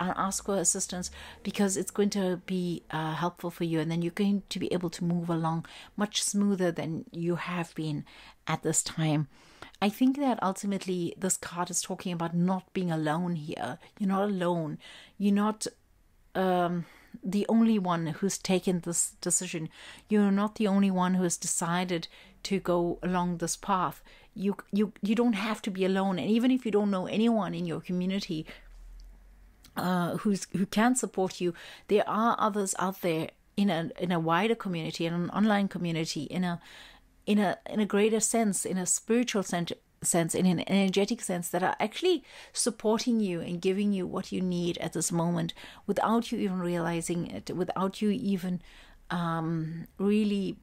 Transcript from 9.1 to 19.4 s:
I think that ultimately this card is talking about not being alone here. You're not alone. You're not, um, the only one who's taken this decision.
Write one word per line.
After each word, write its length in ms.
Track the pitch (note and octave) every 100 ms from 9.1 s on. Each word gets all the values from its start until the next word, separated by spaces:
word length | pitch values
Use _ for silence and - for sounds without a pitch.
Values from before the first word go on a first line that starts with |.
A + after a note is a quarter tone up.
| D3+ D3 - - - - -
I 100 | G3+
think 280 | - C4 C4+
that 240 | C4+ A3+
ultimately 720 | F#3 F#3+ G3+ F#3+ F#3+ F3+ E3+ -
this 200 | F#3 -
card 320 | - F3 F3+
is 120 | F3+
talking 300 | - F3+ F#3
about 240 | E3+ E3+ E3+
not 380 | F3+ F#3 -
being 180 | G3 F3+
alone 440 | D#3+ D3+ D#3+ F3+ E3+
here. 420 | D3+ - A#2 D#3+ - -
You're 100 | F#3+
not 140 | G3
alone. 560 | G#3 F#3+ F3 E3+ D#3 E3 - - - -
You're 160 | G3+ G3+
not, 320 | G#3+ G#3+ - - _ _ _ _ _
um, 520 | F#3 F#3+ F3+ F3 F3 D#3 - - -
the 220 | A#3 G3+ -
only 300 | A3+ A3+ A3
one 300 | F3+ E3+ E3
who's 320 | - F#3+ -
taken 400 | - F#3 - F3+
this 320 | E3+ E3+ - -
decision. 480 | F3 -